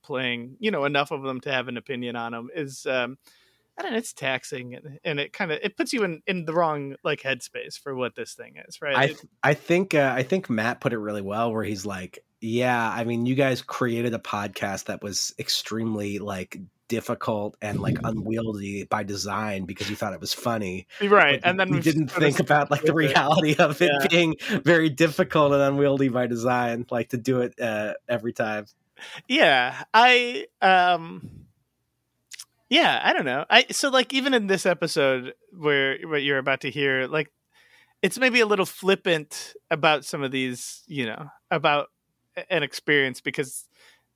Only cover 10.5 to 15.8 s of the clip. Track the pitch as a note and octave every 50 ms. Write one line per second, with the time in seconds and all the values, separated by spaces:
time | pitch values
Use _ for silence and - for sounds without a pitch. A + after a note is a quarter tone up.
10.5 | A#2+ G#2+ G#2+ A#2 B2 - - B2 A#2+ A2 G#2 G#2+ G#2 G#2 G2 G2 G2+ A2 A#2 A#2+
11.5 | A2 A2 G#2 G2+ G#2+ F#2+ F#2+ G#2 G2 F#2+ F#2 F#2 - - _ _ _ _ - A2+
12.5 | A2+ A#2+ B2 B2+ B2 A#2+ A2+ A2+ F2 A#2 A#2 A#2 A#2 A#2 A#2 B2+ C3 C3 C#3 C3+
13.5 | B2+ B2 - - - - B2+ A#2+ A#2 A#2 A#2 A#2+ A2+ A2 - - - G#2 G2+ G#2
14.5 | F#2+ - - G2+ G2 F#2+ - - G2 - - G2+ F#2 - - - - - G#2+ -
15.5 | - - - - G#2+ A2